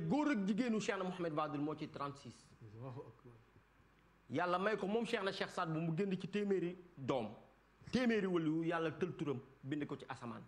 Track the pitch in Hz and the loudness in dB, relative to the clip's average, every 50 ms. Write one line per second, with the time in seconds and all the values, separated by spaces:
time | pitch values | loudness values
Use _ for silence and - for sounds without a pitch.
0 | 165 160 208 294 302 294 294 208 190 185 226 190 262 240 220 214 - - 202 190 | 2 2 2 4 4 4 2 2 2 2 2 2 2 2 2 0 2 0 0 0
1 | 185 180 180 180 170 170 151 156 151 151 143 143 147 151 151 151 151 - - - | 0 -2 -2 -2 -2 -2 0 0 0 0 0 0 0 0 -2 -4 -6 -8 -6 -6
2 | 143 143 135 - - 120 107 - - - - - 117 107 101 113 123 135 123 139 | -6 -6 -6 -8 -14 -16 -16 -18 -20 -20 -20 -20 -18 -16 -14 -12 -12 -10 -10 -10
3 | 139 131 - - - 123 117 117 113 - - - - _ _ - - - _ _ | -12 -14 -16 -20 -20 -20 -20 -20 -20 -20 -20 -20 -20 _ _ -20 -20 -20 _ _
4 | - - - - _ - - 151 175 180 175 180 190 214 220 - 214 190 208 233 | -20 -20 -20 -20 _ -4 -2 0 2 4 4 4 4 2 2 2 0 0 0 0
5 | 233 - 233 220 190 196 196 - 202 - - 196 180 160 160 156 170 165 160 160 | 0 0 0 0 0 0 0 0 -2 -2 -2 -2 0 0 0 0 0 0 2 2
6 | 202 196 185 185 - - - 208 208 202 196 180 165 175 180 - - - - - | 2 2 0 -2 -2 -2 -2 0 2 4 2 2 2 0 -4 -6 -14 -18 -12 -4
7 | 135 123 143 131 110 104 107 - - - - _ _ _ _ - - - - 240 | 0 0 2 2 0 -2 -6 -12 -18 -20 -20 _ _ _ _ -20 -6 0 2 4
8 | 262 233 226 208 190 190 180 175 165 151 160 165 165 160 170 165 165 156 - - | 4 6 4 4 4 4 2 4 4 4 2 2 2 2 2 2 2 0 0 0
9 | 185 180 180 - 160 143 131 123 - - - - - 131 151 147 143 - 147 - | -2 -2 -2 -2 -2 -2 -2 -2 -6 -12 -16 -10 -6 -4 -2 -2 -2 -4 -6 -6
10 | - - 131 - 127 117 113 110 - | -8 -10 -10 -8 -8 -8 -8 -10 -12